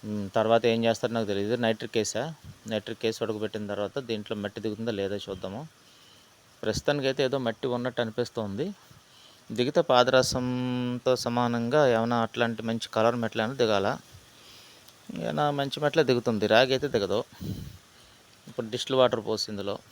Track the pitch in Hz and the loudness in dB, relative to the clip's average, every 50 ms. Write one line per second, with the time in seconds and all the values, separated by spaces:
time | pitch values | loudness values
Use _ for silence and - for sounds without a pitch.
0 | - 107 107 104 101 95 - 113 110 110 113 117 110 120 113 113 113 113 113 - | -6 -6 -6 -4 -6 -2 0 0 4 6 4 4 6 4 2 4 2 2 2 2
1 | - 120 113 117 110 101 101 98 101 104 120 120 120 113 110 107 - 113 - 113 | 0 -2 -2 -2 -2 0 -2 -2 0 0 0 0 2 0 0 0 -4 -4 -2 -2
2 | 104 - - 110 127 160 160 - - - - - - 110 110 107 - - 117 - | -2 0 -4 -6 -6 -6 -8 -14 -18 -20 -20 -18 -10 -6 -6 -6 -4 -6 -10 -4
3 | - 113 113 - 117 107 110 107 107 104 - 107 104 101 101 98 104 98 - 143 | -4 -4 -2 -2 -4 -4 -4 -4 -4 -6 -6 -6 -6 -4 -4 -4 -4 -4 -4 -8
4 | 131 117 117 107 104 - 113 104 101 104 - 117 104 113 104 104 113 117 110 98 | -6 -6 -6 -6 -6 -8 -8 -6 -6 -6 -8 -6 -6 -6 -6 -4 -6 -4 -4 -2
5 | 98 95 101 101 - - 98 92 95 95 98 117 151 160 _ _ _ - - - | -2 -4 -4 -6 -6 -8 -10 -10 -8 -10 -10 -10 -12 -14 _ _ _ -20 -20 -20
6 | - - - - _ _ _ _ _ _ _ _ - 107 104 - - - 147 147 | -20 -20 -20 -20 _ _ _ _ _ _ _ _ -4 -4 -4 -2 0 -2 -2 0
7 | 135 135 131 123 139 127 127 139 127 117 107 _ - 135 123 120 120 127 120 - | 0 -2 0 0 0 0 0 0 -2 -2 -4 _ -4 -4 -2 -2 -4 -4 -4 -4
8 | 120 110 107 - 120 - - - 110 101 95 101 147 196 202 _ - - - - | -4 -4 -2 -4 -6 -4 -4 -6 -6 -6 -4 -6 -6 -6 -8 _ -18 -20 -20 -20
9 | _ _ _ - - - - _ _ _ 113 107 123 131 - 175 160 - 135 123 | _ _ _ -20 -20 -20 -20 _ _ _ -2 -2 -2 2 2 0 4 6 6 6
10 | 123 127 127 131 127 - - 127 123 127 127 127 127 127 123 123 123 123 123 123 | 8 8 6 4 4 4 0 -2 -2 -2 -2 -2 -2 -2 -2 -2 -2 -2 -4 -2
11 | - 131 127 120 - 123 120 120 120 120 117 117 117 117 131 151 147 127 120 113 | 2 2 2 2 0 -2 0 2 0 2 0 0 -2 2 4 4 6 6 4 4
12 | 113 117 120 120 113 113 - 120 120 117 117 113 117 113 113 113 - - - 110 | 2 2 2 0 0 0 0 0 0 0 0 -4 -4 -4 -4 -4 -6 -4 0 4
13 | 110 117 117 123 117 110 - 117 110 113 139 135 117 110 107 98 98 104 135 - | 4 4 4 2 -2 -2 -2 -2 -2 -2 0 0 2 2 2 2 2 0 -2 -4
14 | - - - - - - - - - - - - - - - - - - - - | -8 -18 -20 -20 -20 -20 -20 -20 -20 -20 -20 -20 -20 -20 -20 -20 -20 -20 -20 -20
15 | - - - - 165 - 151 151 147 147 143 143 139 139 - - 147 147 139 165 | -18 -14 -10 -8 -6 -4 -2 0 0 0 0 -2 -4 -4 -4 -2 -2 0 2 2
16 | 151 127 131 120 117 123 113 104 104 104 110 113 131 131 135 131 143 143 123 113 | 4 4 2 2 2 0 0 0 2 6 6 6 6 6 2 0 -2 0 0 0
17 | 101 90 95 110 - - - - - - - - - - - - _ _ _ - | 0 2 0 -2 -2 -6 -12 -12 -8 -8 -8 -8 -10 -14 -14 -18 _ _ _ -20
18 | - - - _ _ _ _ _ _ - - - 117 110 110 120 - - 135 131 | -20 -20 -20 _ _ _ _ _ _ -16 -10 -10 -8 -6 -6 -8 -4 -2 4 4
19 | 127 120 123 117 104 110 110 107 - - 107 101 98 98 101 - - - | 4 4 4 0 -2 -4 -4 -4 -4 -6 -6 -8 -6 -6 -6 -8 -10 -18